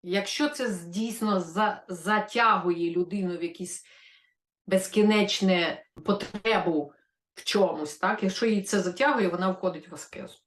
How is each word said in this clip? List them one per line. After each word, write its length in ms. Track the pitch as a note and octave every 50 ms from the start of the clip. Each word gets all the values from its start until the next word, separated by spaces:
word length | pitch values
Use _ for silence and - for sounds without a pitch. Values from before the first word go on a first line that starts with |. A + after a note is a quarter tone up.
Якщо 460 | - F3 F#3 G3 G3 - - - G3 -
це 200 | - - B3+ A3+
з-, 180 | G3 F3 E3+
дійсно 540 | E3+ E3+ G3+ A3 A#3 G#3 - A3 G#3+ G3+ F#3
за-, 440 | E3+ E3 D#3+ G3+ G#3+ G#3+ - - - -
затягує 1000 | F#3 F3 - G3 G#3+ G#3 G3+ - - A#3 A3+ A3 G3+ F3+ F3 F3 E3+ E3 E3+ E3+
людину 480 | E3+ F3+ F3+ - G#3 G3+ F#3 F3+ F3 E3+
в 40 |
якісь 420 | E3+ E3+ E3+ - F3+ F3 - - - - - - - - _ _ _ _ _ _ _ _ _ _ _
безкінечне 1200 | - F#3 F#3+ F#3 - - G#3+ G#3 G#3+ G#3+ G#3 G3+ G3+ - - G3+ F#3+ F#3 F3 E3+ D3+ - - - _ _ - -
потребу 880 | - G3 G3 - - - G#3 - A3+ - - - F3 D#3+ D3+ D3 - - _ _ _ _ _ _ _ _
в 100 | - -
чомусь, 520 | - - G3+ F#3+ F#3 D3+ D3+ D3+ D3 -
так? 260 | - - G3 G#3+ -
Якщо 240 | G3+ F#3+ - - A#3
її 160 | A3+ G#3+ G3+
це 180 | F#3+ - - G3
затягує, 480 | F3 F3+ F3+ - C4 D4 C#4+ A#3+ G3+ F3
вона 220 | E3+ F3 F#3 F#3+
входить 380 | F#3 - - F#3 F3 D#3 - -
в 60 | E3
аскезу. 440 | D#3+ - - - - B1 B1 - _ _